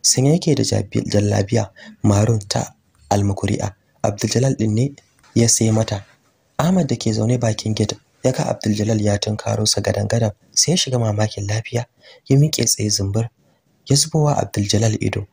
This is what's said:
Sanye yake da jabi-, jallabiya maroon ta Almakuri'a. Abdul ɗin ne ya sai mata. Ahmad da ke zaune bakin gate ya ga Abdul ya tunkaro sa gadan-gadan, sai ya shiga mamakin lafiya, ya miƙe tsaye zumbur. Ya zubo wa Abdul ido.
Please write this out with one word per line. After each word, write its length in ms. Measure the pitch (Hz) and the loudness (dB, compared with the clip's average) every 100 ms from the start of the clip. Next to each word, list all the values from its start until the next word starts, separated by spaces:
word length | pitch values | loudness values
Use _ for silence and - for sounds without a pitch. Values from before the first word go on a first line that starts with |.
Sanye 300 | - - 135 | 0 2 4
yake 240 | 170 165 131 | 2 2 0
da 80 | |
jabi-, 400 | 110 104 101 113 - | 0 -2 -2 -4 0
jallabiya 600 | 104 101 101 98 117 101 - - - | 0 2 0 0 -2 -2 -10 -20 -2
maroon 360 | 107 101 107 113 - | 2 4 2 0 -2
ta 280 | - 127 _ _ _ _ | -6 -6 _ _ _ _
Almakuri'a. 640 | 104 101 95 101 104 104 - _ _ | 0 0 -2 -2 -2 -4 -8 _ _
Abdul 260 | 110 104 113 117 131 - | -4 -2 -2 0 0 0
ɗin 160 | 110 | 0
ne 200 | 107 139 139 _ _ _ 117 | 0 0 -4 _ _ _ 2
ya 120 | 117 | 2
sai 240 | - 110 | 4 2
mata. 340 | 110 110 98 - _ _ _ _ - | 2 0 -4 -10 _ _ _ _ -2
Ahmad 300 | 156 185 143 | 2 2 0
da 80 | 117 | -2
ke 180 | 117 | -2
zaune 240 | 110 110 123 | 0 0 0
bakin 340 | 117 104 113 | 0 -2 -4
gate 220 | 110 107 - _ _ | -2 -2 -2 _ _
ya 80 | 127 | -2
ga 120 | 127 | 0
Abdul 580 | - - 110 104 107 107 | -4 -4 -2 -2 0 0
ya 160 | 104 101 | 0 0
tunkaro 480 | - 107 110 110 107 | -2 -6 -4 -2 -2
sa 160 | - | 0
gadan-gadan, 500 | - - 104 117 110 - _ | -2 -2 0 0 0 -4 _
sai 200 | - - | -2 0
ya 60 | 180 | 0
shiga 220 | - 127 | 0 0
mamakin 480 | 110 104 107 - 104 | 0 0 -2 -4 -6
lafiya, 380 | 107 - 117 - _ - - - | -6 -4 -6 -8 _ -20 -20 2
ya 100 | 139 | 4
miƙe 280 | 151 - 117 | 4 2 0
tsaye 240 | - 107 | 0 -2
zumbur. 400 | 107 98 107 117 _ _ _ _ _ - | -2 -2 -2 -4 _ _ _ _ _ 0
Ya 80 | 139 | 0
zubo 280 | 156 160 | 2 0
wa 100 | 147 - | 0 0
Abdul 280 | 104 - 101 104 113 107 | -2 -4 0 2 2 0
ido. 280 | 107 101 101 | -4 -4 -10